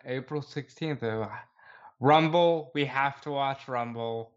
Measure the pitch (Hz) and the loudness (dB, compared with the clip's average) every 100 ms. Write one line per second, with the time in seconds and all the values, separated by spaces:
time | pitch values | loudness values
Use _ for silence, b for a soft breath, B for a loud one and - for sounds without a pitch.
0 | 131 131 131 151 135 147 131 - 160 135 | -8 -8 -6 -10 -8 -12 -12 -8 -6 -4
1 | 117 110 101 - - b b b b _ | -4 -4 -6 -10 -16 b b b b _
2 | 131 151 160 170 170 165 147 147 139 131 | 6 6 6 4 4 2 -2 -4 -2 0
3 | 139 - 151 139 135 135 - 123 117 117 | -2 -4 -6 -2 -2 -4 -6 -4 -4 -6
4 | 117 113 113 | -6 -6 -10